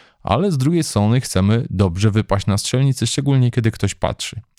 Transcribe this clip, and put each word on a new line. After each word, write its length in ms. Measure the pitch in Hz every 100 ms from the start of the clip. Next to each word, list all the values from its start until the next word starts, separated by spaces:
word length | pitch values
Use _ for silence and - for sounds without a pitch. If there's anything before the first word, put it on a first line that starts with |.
| - _
Ale 300 | - 113 202
z 60 | 143
drugiej 260 | 131 175
strony 360 | 151 107 104 123
chcemy 460 | - 92 98 113 -
dobrze 400 | 92 98 90 107
wypaść 360 | 107 - 98 104
na 120 | 101
strzelnicy, 480 | - 127 139 127 117
szczególnie 440 | - 139 135 123
kiedy 200 | 120 113
ktoś 240 | - 98
patrzy. 460 | - - - - - -